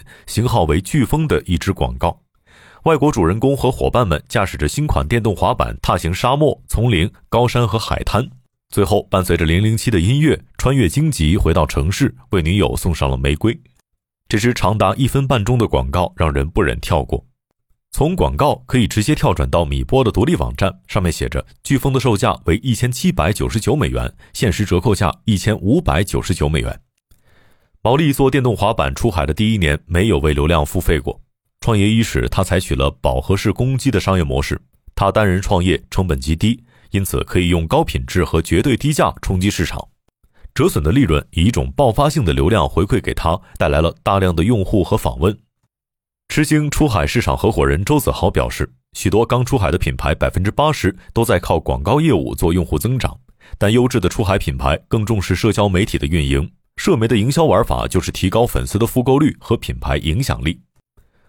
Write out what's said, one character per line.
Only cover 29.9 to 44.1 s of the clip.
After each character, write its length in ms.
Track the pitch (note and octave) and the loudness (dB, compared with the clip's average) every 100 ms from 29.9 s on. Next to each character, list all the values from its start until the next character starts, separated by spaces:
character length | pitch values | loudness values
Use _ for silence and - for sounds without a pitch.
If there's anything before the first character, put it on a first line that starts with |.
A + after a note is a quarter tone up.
| E2+ A2 | 0 2
有 120 | D2+ | 2
为 140 | D2+ | 2
流 120 | C#2+ D2+ | 2 2
量 200 | E2 C#2+ | 2 0
付 160 | F#2 | -2
费 180 | - D#2 | 0 0
过。 220 | - - - _ _ - | -2 -10 -14 _ _ -6
创 160 | - G#2+ | 0 2
业 100 | G#2 | 4
伊 160 | A2+ | 2
始， 240 | - - B1 | 2 0 -2
他 160 | - | -2
采 160 | F#2 F2+ | 0 0
取 160 | - C2+ | 0 -2
了 160 | C#2 - | -2 -2
饱 220 | C#2 C2 | -2 -2
和 160 | - G2 | -2 -2
式 160 | G#2+ | 0
攻 240 | - B2+ C3 | -2 -2 0
击 120 | C3+ | 0
的 80 | G2+ | 0
商 200 | - F#2 | 2 0
业 60 | |
模 180 | D2 C2 | 0 -2
式。 180 | - - _ _ - | -2 -6 _ _ -10
他 160 | - G2 | -2 2
单 160 | A2 G#2 | 2 2
人 160 | F#2 | 0
创 220 | - F#2 | 0 0
业， 180 | F2+ D2+ - | 2 0 -2
成 160 | - F2+ | -4 -2
本 140 | C2+ | -2
极 160 | C#2+ D#2+ | -2 0
低， 260 | G#2+ A#2+ _ _ - | 0 -2 _ _ -6
因 120 | G2 | -4
此 200 | F#2+ - | -2 -4
可 160 | - - | -2 0
以 80 | F2+ | 2
用 180 | E2+ D#2+ | 0 0
高 160 | D3 | -2
品 240 | D#3+ - B1 | -2 -4 -4
质 200 | F2+ D#2+ | -2 0
和 160 | D#2+ | 0
绝 200 | - E2+ | 0 0
对 140 | C#3+ A#2+ | 0 0
低 180 | D3 | 0
价 200 | D#3 A#2+ - | 0 -2 -2
冲 180 | - F#2 | -4 0
击 100 | G2+ | 0
市 160 | G2 D#2 | -2 -4
场。 220 | - - _ _ _ _ _ - | -6 -12 _ _ _ _ _ -10
折 140 | - F3 | -2 0
损 160 | - | 2
的 80 | D2 | 2
利 120 | B2 | 2
润 220 | F#2+ D2 - | 2 2 -2
以 140 | E2+ F2 | 0 2
一 60 | |
种 200 | - C2 | 2 -2
爆 220 | - B2+ | 0 0
发 160 | G#2+ D3 | 2 0
性 160 | D#3 F2+ | 0 0
的 80 | |
流 160 | C2+ D#2+ | 2 2
量 180 | G#2+ C#2+ | 2 0
回 160 | E2 | 0
馈 160 | G2 A2 | 0 -2
给 140 | - | -2
他， 260 | - E2 F2 - - | -4 -2 -2 -6 -4
带 120 | E2 | 0
来 120 | C#2+ | 2
了 140 | E2 - | 0 -2
大 160 | - | -2